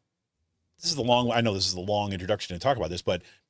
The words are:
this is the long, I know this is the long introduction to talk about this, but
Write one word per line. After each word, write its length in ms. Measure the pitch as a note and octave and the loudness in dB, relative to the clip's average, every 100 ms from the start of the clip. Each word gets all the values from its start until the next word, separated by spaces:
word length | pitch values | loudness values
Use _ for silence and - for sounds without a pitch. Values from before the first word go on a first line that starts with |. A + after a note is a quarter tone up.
| _ _ _ _ _ _ _ - | _ _ _ _ _ _ _ -8
this 140 | - | -4
is 40 | C#3+ | 0
the 60 | |
long, 300 | A#2 A#2+ A#2+ | 4 4 4
I 100 | A#2 | 2
know 120 | A#2 | 2
this 140 | G2 F#2 | 0 -2
is 80 | F#2 | -2
the 40 | |
long 320 | F#2+ G#2 G2+ | -2 -2 -2
introduction 440 | F#2+ F#2 G2+ - F2 | -4 -2 -2 -4 -2
to 60 | |
talk 160 | C3 B2 | 0 0
about 120 | D#2+ | -2
this, 120 | F2 | -4
but 200 | - F2+ - - | -2 -2 -4 -20